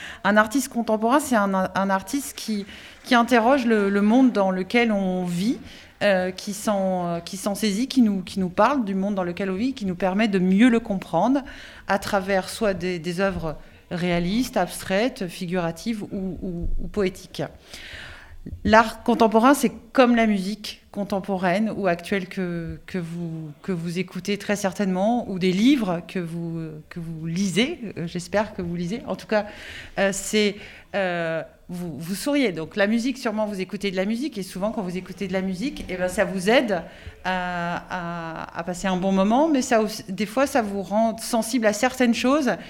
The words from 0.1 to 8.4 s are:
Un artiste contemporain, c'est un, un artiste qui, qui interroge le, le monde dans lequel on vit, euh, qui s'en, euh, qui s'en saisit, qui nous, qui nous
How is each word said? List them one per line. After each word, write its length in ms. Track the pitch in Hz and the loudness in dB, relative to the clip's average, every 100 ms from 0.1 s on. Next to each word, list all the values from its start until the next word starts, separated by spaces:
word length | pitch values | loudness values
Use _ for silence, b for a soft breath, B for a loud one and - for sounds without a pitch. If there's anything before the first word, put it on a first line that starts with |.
| B | B
Un 140 | 190 214 | 4 4
artiste 320 | 220 277 - | 4 2 -2
contemporain, 500 | 240 220 214 226 285 | -2 0 2 4 2
c'est 160 | 294 233 | 4 2
un, 160 | 202 | 4
un 380 | 190 185 185 196 | 2 0 0 0
artiste 480 | 190 190 277 - - | 0 0 -6 -6 -10
qui, 300 | - 208 190 B B B | -6 -6 -6 B B B
qui 120 | - 240 | 2 4
interroge 500 | 240 247 226 285 233 | 6 6 6 4 4
le, 240 | 220 196 | 4 4
le 120 | 202 | 4
monde 280 | 208 247 262 | 6 8 6
dans 200 | 202 190 | 6 2
lequel 400 | 185 190 240 240 | 0 0 2 2
on 320 | 202 190 185 | 2 0 0
vit, 340 | 180 175 208 320 B B B B | 0 0 0 -2 B B B B
euh, 260 | 202 185 185 | 2 2 0
qui 240 | 185 - | -4 -8
s'en, 540 | 196 226 202 190 185 175 | -4 -2 0 0 0 -2
euh, 120 | 170 | -4
qui 160 | 165 190 | -6 -6
s'en 200 | 214 196 | -4 0
saisit, 320 | 220 196 262 | 0 0 0
qui 160 | 262 | 4
nous, 180 | 220 190 | 4 2
qui 180 | 180 | -4
nous 100 | 202 | -4